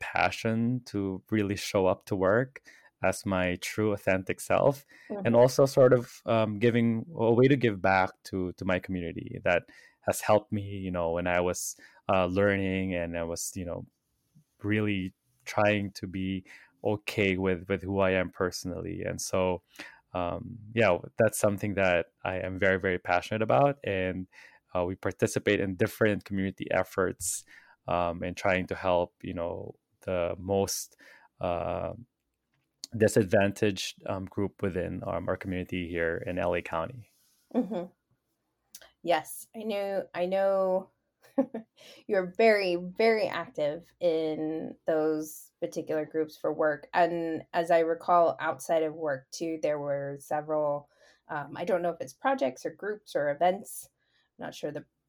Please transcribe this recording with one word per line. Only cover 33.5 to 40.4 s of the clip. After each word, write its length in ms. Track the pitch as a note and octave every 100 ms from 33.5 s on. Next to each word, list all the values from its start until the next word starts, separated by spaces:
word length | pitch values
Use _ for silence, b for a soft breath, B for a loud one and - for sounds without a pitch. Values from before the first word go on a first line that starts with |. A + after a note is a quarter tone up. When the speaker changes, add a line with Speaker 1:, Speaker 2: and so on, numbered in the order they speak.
| G2+ G#2+ F#2+ - - -
Speaker 1:
um, 180 | G2
group 380 | F#2+ - G2 -
within, 400 | G2+ F2+ F2 F#2 G2+
um, 220 | F2 F#2
our 80 | F#2
community 520 | G2 F2+ F2 F2+ E2+
here 340 | F2 E2 F2 -
in 120 | F2+
L 160 | F2+
A 80 | F2
County. 480 | - E2 E2 B2 G#2+ _ _ _ _
Speaker 2:
Mm-hmm. 300 | A#3 G3 G3 F3+ _ _ _ _ _ _ _ _ - b _
Yes, 440 | E3+ D#3+ - - - A3+
I 40 |
know, 440 | A3 G3+ G3 G3 -
I 120 | F3 F3+
know 640 | F#3+